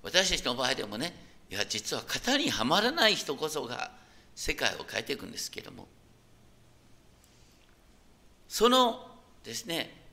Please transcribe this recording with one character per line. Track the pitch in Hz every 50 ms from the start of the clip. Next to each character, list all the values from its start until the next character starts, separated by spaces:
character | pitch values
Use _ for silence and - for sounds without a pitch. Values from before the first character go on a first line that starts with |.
| -
私 | 95 - 180 190 185
た | 180 156
ち | -
の | 123 123
場 | 123 131
合 | 127 135
で | - 135
も | 104 104
ね、 | 110 151 175 - - - - - - - -
い | 95
や、 | 101 101
実 | - - 107 - - 156
は | 117 -
型 | - - - - 240 269
に | 277 349 -
は | 107 104 110
ま | 127 160 196
ら | 214 247
な | 311 339 240 214
い | 190
人 | - - - 143
こ | 127 151 156
そ | 151 147 131
が | 117 120 - - - - - - - - - - - -
世 | - - - -
界 | - 135 107 90
を | - - -
変 | - 107
え |
て | 113 - 139
い |
く | - 90
ん | 92
で | - -
す | - -
け | - -
ど | - -
も、 | - - - - - - - - - _ _ _ - - - - - - - - - _ _ - - - _ - - - - _ - - - - - _ - _ - _ _ - - _ _ - - _ - - - _ - -
そ | - - 208 240
の | 254 254 254 233 226 - - - - - - - - -
で | - - 226
す | 226 -
ね | 208 165 151 123 - - - - -